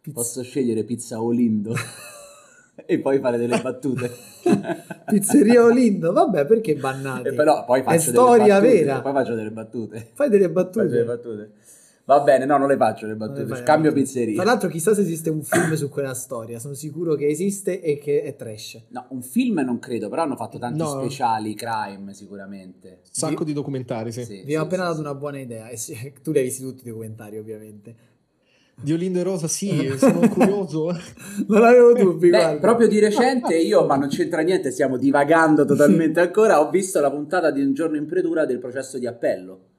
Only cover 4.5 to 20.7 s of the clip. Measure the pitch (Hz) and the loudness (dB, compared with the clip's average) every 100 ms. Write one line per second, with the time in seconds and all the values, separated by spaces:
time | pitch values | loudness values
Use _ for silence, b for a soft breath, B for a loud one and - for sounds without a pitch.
4.5 | - - 160 - - - 202 - 294 220 | 0 0 -8 -12 -14 -2 -2 4 4 6
5.5 | 240 233 240 240 185 165 233 339 175 143 | 6 6 6 2 2 0 2 2 2 2
6.5 | 226 160 143 131 135 135 127 127 123 151 | 2 2 -2 -2 -6 -8 -6 -4 2 2
7.5 | 143 - 131 135 165 156 120 247 240 208 | 2 2 0 4 2 2 4 6 8 6
8.5 | 196 240 214 143 131 131 139 117 117 107 | 6 6 4 2 -2 -2 -2 -2 -4 -6
9.5 | 110 107 123 107 110 - - 285 202 180 | -10 -10 -10 -10 -12 -16 -4 2 4 4
10.5 | 165 185 226 185 123 113 120 120 107 104 | 0 -2 -2 0 0 -2 -6 -8 -12 -14
11.5 | _ b b b b - 143 143 131 135 | _ b b b b 2 4 6 4 4
12.5 | 143 139 135 117 110 107 110 131 139 135 | 2 2 2 2 -2 -10 -8 -8 -8 -8
13.5 | 131 123 156 156 143 135 127 110 107 190 | -4 2 4 4 2 -2 -2 -2 0 0
14.5 | 247 180 160 180 208 180 165 165 156 143 | 0 -2 -2 0 0 0 -4 -4 -6 -2
15.5 | 175 165 151 135 143 139 123 - 120 113 | -2 0 -2 -4 -6 -8 -8 -10 -12 -12
16.5 | 117 139 139 156 160 170 143 147 151 196 | -14 -14 -14 -12 -8 -4 -2 -2 0 -4
17.5 | 196 - 180 160 147 147 143 143 117 113 | -4 -6 -4 -4 -4 -2 -2 -2 -12 -14
18.5 | 107 - 117 _ 123 - 131 123 226 254 | -14 -16 -20 _ -16 -12 -14 -4 -2 0
19.5 | 185 131 117 - 117 104 131 160 123 110 | -2 -2 -4 -6 -8 -6 -4 -4 -6 -10
20.5 | - 120 | -10 -8